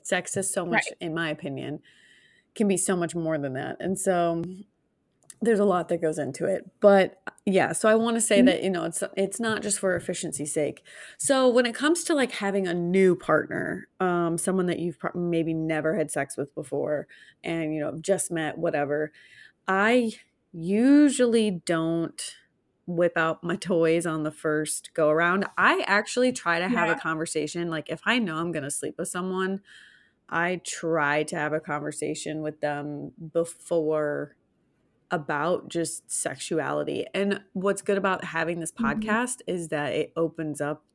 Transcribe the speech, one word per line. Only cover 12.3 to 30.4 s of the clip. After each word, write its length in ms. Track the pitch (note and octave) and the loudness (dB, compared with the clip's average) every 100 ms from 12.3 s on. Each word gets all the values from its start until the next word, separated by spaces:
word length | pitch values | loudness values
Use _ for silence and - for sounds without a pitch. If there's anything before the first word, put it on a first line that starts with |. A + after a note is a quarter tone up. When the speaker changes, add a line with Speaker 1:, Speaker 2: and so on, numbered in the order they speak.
Speaker 1:
having 360 | - G3 G3 F#3 | -2 -2 0 0
a 60 | |
new 420 | F3 F3 F#3+ F#3 F3 | 0 2 6 6 4
partner, 720 | - D#3 - F3+ - F#3+ - - | 2 2 2 -4 -4 -6 -10 -4
um, 380 | F#3 F3 E3+ E3+ | 0 2 0 0
someone 280 | - F#3 F3+ | 0 0 0
that 120 | - | -2
you've 180 | F3 - | -4 -4
pro-, 140 | E3+ | -6
maybe 400 | F3 F3 E3 E3 | -4 -2 0 0
never 420 | D#3+ D#3+ D#3 D#3 F3 | -2 -2 -2 0 0
had 140 | D3+ | -2
sex 260 | D3 C#3 - | -2 -4 -6
with 180 | - - | -8 -8
before 520 | - C#3+ C#3 D3 - - - _ | -6 -4 -2 -4 -6 -16 -20 _
and, 300 | - E3 D#3 D#3 | -6 -4 -2 -2
you 60 | |
know, 160 | D3 D#3+ | -4 -4
just 320 | D#3+ G3 - | 0 0 0
met, 260 | E3 D#3 - | -4 -4 -4
whatever, 540 | E3 D3+ C#3 D3 D3+ _ - - - _ - | -2 -2 0 -2 -4 _ -20 -20 -20 _ -2
I 460 | F#3+ G#3+ B3 A3+ - _ _ _ | 2 4 4 2 -4 _ _ _
usually 960 | E3 E3 G3+ C4 C#4+ D4 B3+ A#3+ A3+ G#3+ | -8 0 4 6 8 8 6 4 4 2
don't 840 | F3 - E3 E3 E3 E3 - - - _ _ _ _ - | 0 0 0 2 0 -2 -6 -14 -14 _ _ _ _ -6
whip 300 | E3+ F3 E3+ | 2 2 2
out 260 | D#3+ D#3+ | -2 -2
my 120 | E3+ E3+ | -4 -4
toys 480 | F3 E3+ E3 E3 E3 | 0 2 4 4 0
on 180 | D#3+ | -2
the 80 | D#3 | -4
first 600 | D3+ D#3 D3+ D#3 - - | -4 -2 0 -2 -6 -6
go 160 | - D3+ | 0 4
around. 360 | D#3 E3+ F#3+ F#3+ - | 4 4 2 0 2
I 260 | G#3+ F4 - | 4 4 2
actually 440 | G3+ G#3 B3 B3+ | 0 0 0 0
try 280 | B3+ E3+ E3+ | 0 -2 0
to 100 | F3+ | 0
have 200 | A#3 E3 | 0 0
a 40 | |
Speaker 2:
Yeah. 60 | E3 | 0
Speaker 1:
conversation. 720 | D#3+ D#3+ E3 D#3 D3+ F3 E3+ | -2 -4 -4 -4 -4 -4 -4
Like, 200 | D#3+ - | -6 -6
if 120 | E3 G#3 | -6 -2
I 140 | B3 | 0
know 180 | G3 D#3 | 0 -2
I'm 140 | E3+ | -4
gonna 200 | D#3+ C#3 | -4 -6
sleep 240 | - D3+ - | -6 -8 -6
with 120 | F#3 | -6
someone, 520 | F3+ F#3 F#3 F#3 G3 - - - _ _ _ - | -4 -4 -2 -2 -4 -8 -20 -20 _ _ _ -6
I 320 | E3 | -2